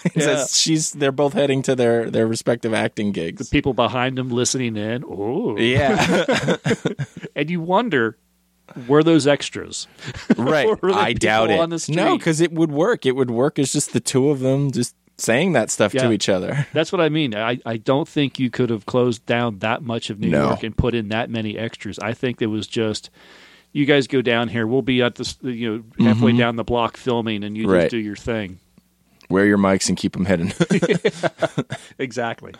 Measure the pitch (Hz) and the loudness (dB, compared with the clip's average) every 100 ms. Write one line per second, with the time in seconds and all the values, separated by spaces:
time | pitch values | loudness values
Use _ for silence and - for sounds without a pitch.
0 | 175 165 147 143 127 - - 160 156 147 | -2 0 2 0 0 0 2 0 0 -2
1 | 139 135 147 139 143 135 131 127 120 117 | -2 2 0 2 0 0 0 2 2 2
2 | 113 113 113 113 - 117 117 110 110 - | 0 0 0 0 -2 -2 0 0 -2 -2
3 | 104 90 82 90 120 151 139 120 117 127 | -4 -2 -6 -8 0 0 2 2 2 2
4 | 127 131 127 120 120 135 123 107 107 120 | -2 -2 -2 0 0 -2 -4 -4 -4 -6
5 | - 90 101 156 226 101 117 131 139 208 | -8 -6 -4 -2 -4 0 2 2 2 2
6 | - 180 170 247 139 - - 233 - - | 2 2 2 0 0 -2 -2 -2 -4 -6
7 | 135 - - - 151 180 165 190 240 139 | -10 -10 -10 -6 -4 -4 0 0 2 2
8 | 113 - _ _ _ _ - - 120 147 | 0 -2 _ _ _ _ -20 -10 2 4
9 | 160 160 135 139 - - 87 - - - | 6 6 6 2 -2 -10 -12 -12 -14 -14
10 | - - - - 123 156 113 104 185 104 | -14 -8 -2 0 2 2 2 0 0 0
11 | 107 113 107 110 113 160 165 165 - 156 | 0 0 2 4 4 2 0 -4 -4 0
12 | - - 170 156 170 165 165 143 185 226 | 2 0 0 0 0 2 0 2 0 0
13 | 131 127 123 117 143 - 135 151 - 123 | 0 0 0 2 0 0 -2 -2 -2 -4
14 | - 131 139 139 131 135 143 123 123 _ | 0 0 2 2 0 0 0 -2 -4 _
15 | _ - - 117 185 143 107 - 107 135 | _ -8 0 2 2 2 0 0 0 2
16 | 127 104 - 92 92 139 139 147 160 185 | 0 0 2 0 0 -4 -4 -2 -2 0
17 | 160 156 143 104 113 123 120 113 120 135 | 0 0 -2 -2 -2 -4 -4 -6 0 0
18 | 160 151 139 - 123 - 120 113 - 127 | 0 -2 -2 0 -4 0 -2 -2 -2 0
19 | 123 117 - 120 120 98 110 117 120 117 | 2 0 -2 0 0 -2 -4 -2 -4 -8
20 | - 104 92 76 135 113 113 - 123 117 | -6 -4 0 2 2 0 -4 -2 0 0
21 | 104 110 123 113 110 101 113 - 104 90 | -2 -4 -4 -4 -4 -6 -8 -8 -12 -8
22 | 104 117 131 117 113 107 101 120 110 104 | -6 -4 -4 -2 -2 -2 -4 -2 -2 -4
23 | - _ - - - - _ 143 139 143 | -10 _ -20 -20 -20 -20 _ -2 4 4
24 | 120 131 120 117 120 117 110 131 120 123 | 4 0 2 0 0 -2 0 0 2 2
25 | 120 - 123 - 131 117 117 110 113 - | 2 0 -10 -8 -8 -4 -4 -6 -8 0
26 | 117 110 123 120 120 117 110 120 113 - | 2 4 4 4 2 0 -2 0 -2 -4
27 | 131 117 113 107 104 107 107 92 80 120 | -2 -2 -2 -4 -6 -4 2 4 2 0
28 | 104 101 127 113 95 87 _ _ _ _ | -4 -6 -6 -4 -6 -12 _ _ _ _
29 | _ _ - 92 104 104 98 95 - 90 | _ _ -2 4 4 6 4 2 0 -2
30 | 92 - 92 90 90 - 170 175 175 175 | -2 -2 0 0 0 -2 0 0 0 0
31 | - - 165 - 160 - - - - - | -2 -2 -6 -2 -4 -4 -8 -10 -16 -10
32 | 135 113 117 117 95 | -8 -6 -6 -8 -16